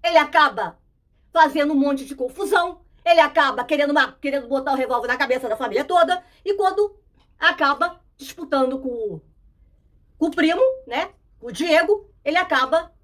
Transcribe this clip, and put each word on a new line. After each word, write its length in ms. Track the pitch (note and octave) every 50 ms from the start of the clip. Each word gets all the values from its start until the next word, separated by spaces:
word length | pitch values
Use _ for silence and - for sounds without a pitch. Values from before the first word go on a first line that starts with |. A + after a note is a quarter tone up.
| -
ele 140 | E5+ - D#4+
acaba 600 | D4 - - E4 D4 C#4 G3+ G#3+ - - - _ _ _ _ _ _ _ _ _ _ _
fazendo 400 | - E4 D#4 D4 - D#4+ C#4+ D4
um 40 | D#4
monte 280 | C#4 C#4 C#4+ C#4 C4+ C4+
de 100 | - C#4
confusão. 680 | C4+ B3+ B3+ - F#4 G4 C#4+ G4 F4+ F4 F4+ F4+ - _ _ _ _ _
Ele 140 | E4+ E4+ E4
acaba 460 | D4+ D4 - D#4+ D4 C4+ - B3+ -
querendo, 260 | - D#4 C#4+ D4 C#4+
uma, 220 | C#4+ D4+ C4 -
querendo 340 | - _ - C#4 C4+ C#4 A#3+
botar 240 | A#3 C#4 C4+ C4+ D4
o 60 | C#4
revólver 320 | C4 C4 A#3 B3+ A#3+ A3 A#3+
na 80 | B3+
cabeça 320 | B3+ C#4+ A#3+ B3+ B3+ B3+ A3+
da 80 | A3
família 280 | - C4 A3+ G3+ A#3+ C#4+
toda. 380 | - F4+ F4 E4 E4 F4+ F4+ - _ _ _ _
E 100 | G4 G4+
quando 420 | G4+ G4+ F#4+ F#4+ G4+ G#4 G4+ - _ _ _ _ _ _ _ _ _
acaba 600 | D#4 E4 E4+ E4 D#4 C#4 C#4+ C#4 E4+ F4 F4 - _ _ _
disputando 640 | _ C#4 - - - D#4+ - D4 C4+ C4 B3+ C#4 C4+
com, 420 | C4+ B3+ A#3+ A#3 A3 G#3 E3 D#3+ _ _ _ _ _ _ _ _ _ _ _ _ _ _ _ _ _ _ _
com 100 | _ D4+
o 40 | E4+
primo, 320 | C#4+ E4+ D#4 D#4+ E4+ G4 C5 C5 C5 - -
né, 240 | - A#3+ C#4+ F4+ G4+ _ _ _ _ _ _
com 80 | - B3
o 40 |
Diego, 560 | F3+ - D#4+ E4+ D4+ E4 E4+ F4+ G#4 G#4 - - _ _ _
ele 120 | C#4+ D#4
acaba 560 | F4+ F4+ F4+ D4+ C4 C4 B3+ D4+ E4 D#4+ - _ _